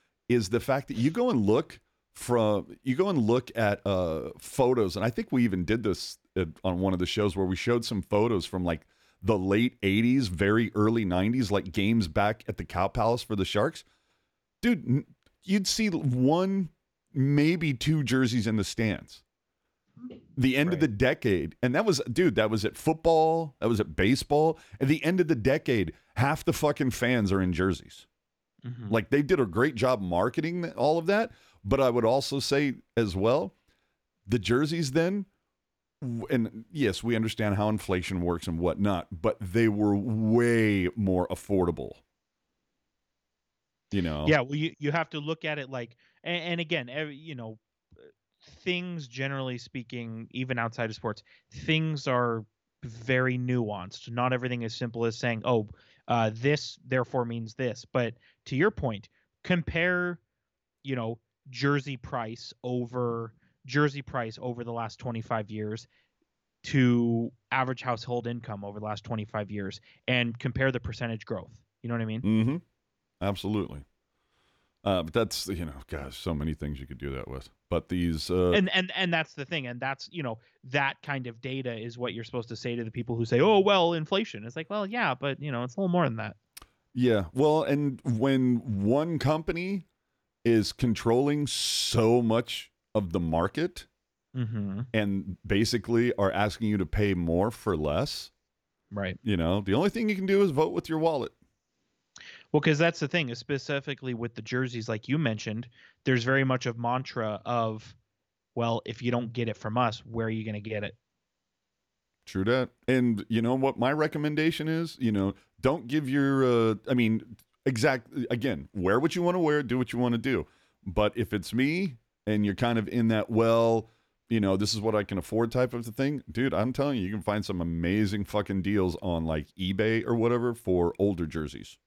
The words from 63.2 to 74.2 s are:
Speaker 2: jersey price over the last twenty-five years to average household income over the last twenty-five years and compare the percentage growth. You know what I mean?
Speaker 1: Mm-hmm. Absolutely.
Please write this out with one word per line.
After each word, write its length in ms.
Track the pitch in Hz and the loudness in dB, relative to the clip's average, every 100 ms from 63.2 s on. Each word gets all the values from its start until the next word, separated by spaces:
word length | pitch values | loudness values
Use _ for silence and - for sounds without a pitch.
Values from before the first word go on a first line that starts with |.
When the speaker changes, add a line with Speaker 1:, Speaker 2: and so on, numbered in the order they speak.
| 113 - _ _ 123 | -8 -14 _ _ -2
Speaker 2:
jersey 360 | 131 147 139 | 2 2 0
price 360 | - 135 113 110 | -6 -6 -6 -6
over 220 | 127 120 | -8 -6
the 100 | 117 | -6
last 260 | 117 113 - | -6 -8 -8
twenty-five 520 | 123 117 110 117 101 | -8 -6 -4 -4 -4
years 380 | 107 107 110 - _ _ _ _ _ _ _ | -8 -6 -8 -12 _ _ _ _ _ _ _
to 680 | - 139 123 120 120 117 117 - _ | -2 4 6 4 2 0 -4 -10 _
average 320 | 131 131 127 | -2 0 -4
household 440 | 127 117 120 120 117 | -4 -4 -4 -6 -4
income 360 | 120 - 104 | -8 -8 -10
over 140 | 101 104 | -10 -10
the 80 | 107 | -8
last 160 | 104 | -8
twenty-five 460 | - 113 104 110 101 | -6 -6 -6 -6 -6
years 300 | 104 98 - - _ - | -6 -8 -10 -18 _ -2
and 320 | 127 120 117 | 0 0 -4
compare 320 | 135 123 135 | -6 0 0
the 100 | 123 | 0
percentage 440 | - 110 120 110 | -6 -6 -6 -6
growth. 260 | - 104 - - _ _ | -6 -8 -8 -18 _ _
You 60 | 117 | -6
know 60 | |
what 80 | 117 | -4
I 40 | 110 | -4
mean? 160 | 110 | -2
Speaker 1:
Mm-hmm. 340 | 107 110 113 160 - _ _ _ _ _ | 0 2 2 -2 -8 _ _ _ _ _
Absolutely. 580 | 98 101 98 107 87 71 - _ _ _ | -6 -4 -4 -4 -4 -8 -16 _ _ _